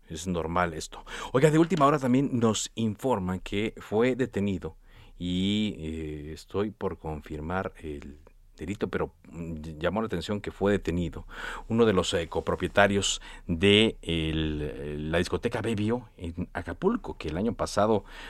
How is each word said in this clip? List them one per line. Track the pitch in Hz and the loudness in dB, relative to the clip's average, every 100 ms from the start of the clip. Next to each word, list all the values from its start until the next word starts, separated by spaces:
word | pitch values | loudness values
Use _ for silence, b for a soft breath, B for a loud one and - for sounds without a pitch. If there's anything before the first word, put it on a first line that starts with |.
| - | -12
Es | 80 87 | -8 -4
normal | 87 80 87 87 | -2 0 0 0
esto. | 78 - - - B B | -2 -10 -12 -12 B B
Oiga, | 127 151 | 4 4
de | 151 | 6
última | 165 175 | 4 6
hora | 143 151 | 4 4
también | 131 127 143 127 | 4 4 4 2
nos | 113 107 - - | 2 2 -2 -2
informan | 113 101 131 117 90 92 | -2 0 0 0 0 -4
que | - 101 110 - | -4 -4 -4 -6
fue | - 104 123 | -2 4 4
detenido | 120 123 101 101 92 80 - b b b b | 2 0 0 0 -2 -6 -12 b b b b
y, | 87 90 95 104 107 - | -2 0 2 2 0 -4
eh, | 80 80 78 76 73 | -8 -6 -6 -8 -10
estoy | 76 - 95 107 | -14 -8 -2 -2
por | - 98 85 | -2 -6 -6
confirmar | 80 78 - 76 78 92 95 - | -8 -8 -8 -8 -4 -4 -4 -8
el | 78 71 69 69 - - - - | -10 -10 -12 -18 -20 -20 -20 -12
delito, | - 104 101 | -8 -4 -4
pero, | 92 78 - - | -2 -4 -8 -18
mm, | 85 82 80 76 76 | -12 -8 -8 -10 -4
llamó | 85 98 | -2 0
la | 110 | -2
atención | 92 80 104 | -4 -4 -6
que | 95 | -6
fue | - 98 | -2 2
detenido | 101 - 85 82 76 - B B B B | 2 2 -2 -2 -4 -12 B B B B
uno | 113 113 | 4 6
de | |
los, | 95 85 | 4 2
eh, | 95 82 | 0 0
copropietarios | 82 80 87 90 - 101 98 95 - B B B | -2 -2 0 2 6 6 6 0 -4 B B B
de | 85 98 104 110 - | 2 6 8 6 2
el, | - 82 80 78 78 76 76 58 73 76 76 | -2 0 0 0 0 -2 -6 -6 -8 -6 0
la | 85 | 0
discoteca | 90 - 120 117 | 2 0 -2 -2
Bebio | 110 110 104 120 123 - | -2 0 0 -2 -4 -12
en | 85 85 90 | -10 -6 -6
Acapulco, | - 85 85 190 240 - - | -6 -8 0 0 0 -4 -8
que | 156 | -4
el | 147 | -2
año | 220 | -2
pasado | 196 160 - 104 107 - B | -2 -2 2 4 4 0 B